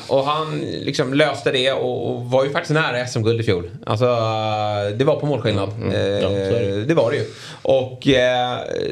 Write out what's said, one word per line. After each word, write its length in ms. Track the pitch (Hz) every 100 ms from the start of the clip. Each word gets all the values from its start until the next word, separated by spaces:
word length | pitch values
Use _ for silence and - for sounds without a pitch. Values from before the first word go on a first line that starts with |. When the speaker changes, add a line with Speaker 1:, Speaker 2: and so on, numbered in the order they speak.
| -
Speaker 1:
och 160 | 135 139
han 320 | 151 151 151
liksom 540 | 127 78 73 139 127
löste 380 | 139 151 - -
det 200 | 127 131
och, 380 | 131 127 123 123
och 140 | 123 120
var 140 | 131
ju 60 | 143
faktiskt 200 | 170 -
nära 240 | 151 147 123
S 180 | 123 120
M-guld 240 | 110 117
i 40 |
fjol. 260 | 110 90 87 117 -
Alltså, 180 | 107 123
eh, 920 | 120 110 110 110 107 104 104 101 110
det 80 |
var 120 | 147 -
på 60 | 147
målskillnad. 420 | 131 113 104 101
Speaker 2:
Mm, 160 | 110 98
mm. 220 | 104 98 101
Ja, 60 | 95
så 60 | 98 98 117
är 40 |
det. 200 | 98 101
Speaker 1:
Eh, 60 | 127
det 80 |
var 160 | 165 120
det 60 | 135
ju. 80 | 107 - - -
Och, 460 | - 135 120 127 139
eh, 500 | 127 123 123 123 120 - 50 -